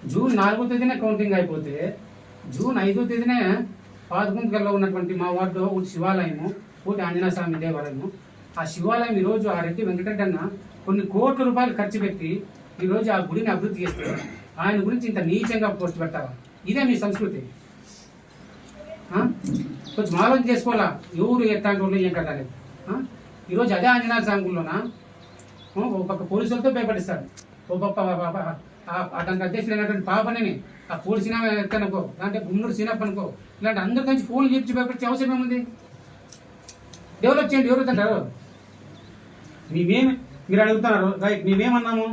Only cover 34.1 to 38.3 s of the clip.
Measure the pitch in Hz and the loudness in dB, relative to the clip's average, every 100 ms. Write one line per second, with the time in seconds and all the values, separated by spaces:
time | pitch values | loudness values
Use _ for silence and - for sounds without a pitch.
34.1 | 269 - 247 269 262 247 254 247 254 240 | 0 0 2 4 4 2 -2 -2 -2 -2
35.1 | 262 262 254 247 247 240 - - - - | 0 2 2 0 -2 -4 -10 -20 -20 -20
36.1 | - - - - - - - - - - | -20 -20 -20 -20 -20 -20 -20 -20 -20 -20
37.1 | - 240 285 - 269 247 262 262 196 208 | 0 4 4 4 4 4 4 4 2 2
38.1 | 220 - | 0 -4